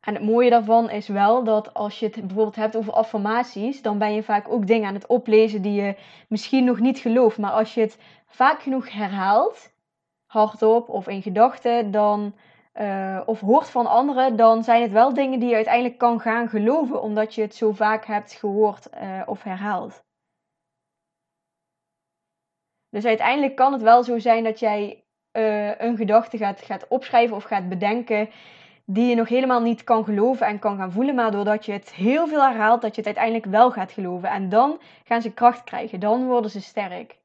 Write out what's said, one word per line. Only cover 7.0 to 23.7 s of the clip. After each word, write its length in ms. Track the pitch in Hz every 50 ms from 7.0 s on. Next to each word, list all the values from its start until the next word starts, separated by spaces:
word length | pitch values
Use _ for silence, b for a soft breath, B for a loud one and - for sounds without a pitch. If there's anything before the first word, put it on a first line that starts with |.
| - 240 226 254 254 220 220 -
Maar 140 | 208 196
als 220 | - 214 220 220 -
je 80 | 240
het 160 | 220 220 - b b b b b b
vaak 360 | b _ - 254 269 311 302
genoeg 300 | - 277 262 262 214 -
herhaalt, 840 | 208 202 214 190 196 196 185 196 208 233 320 440 466 - - _ _ _ _ _ _ _ _ _ _ _ _
hardop 640 | _ - 220 214 214 214 - - 220 226 240 233 233
of 180 | - 196 190 -
in 140 | 196 196
gedachten, 720 | 190 220 185 208 226 254 247 - - 240 240 240 233 208
dan, 440 | 196 214 208 208 208 208 208 208 202 b b b b b b b b
eh, 480 | - 214 202 196 190 190 190 190 190 -
of 140 | - 226 214
hoort 300 | - 190 233 302 311 -
van 180 | - 254 240 -
anderen, 480 | - 233 269 285 277 247 262 262 226
dan 280 | 214 233 226 226 226 226
zijn 180 | 247 233 233
het 100 | 240 226
wel 220 | 196 220 240 269 254
dingen 260 | 277 277 269 262 247
die 100 | 226 247
je 60 | 233
uiteindelijk 420 | 220 220 214 - 240 247 247 247 -
kan 220 | - 240 233 226
gaan 300 | - 233 220 233 240 226
geloven, 520 | 226 214 208 226 277 320 311 247 285 -
omdat 340 | - 214 208 214 214 220 -
je 60 | -
het 140 | 214 208 -
zo 160 | - 233 214
vaak 340 | 208 196 214 208 220 220 220
hebt 280 | - 214 208 208 - -
gehoord, 560 | - - 208 196 208 214 208 196 - _ -
eh, 320 | - - - 196 190 190 -
of 180 | - 202 196 -
herhaald. 600 | 214 185 190 202 208 202 180 - - - - _ _ _ _ _ _ _ _ _ _ _ _ _ _ _ _ _ _ _ _ _ _ _ _ _ _ _ _ _ _ _ _ _ _ _ _ _ _ _ _ _ _ _ _ _ _ _ _ _ _ _ _ _ _ _ _ _ _
Dus 160 | - 208 208
uiteindelijk 500 | 240 220 220 - 226 254 294 285 269 269
kan 180 | - 254 269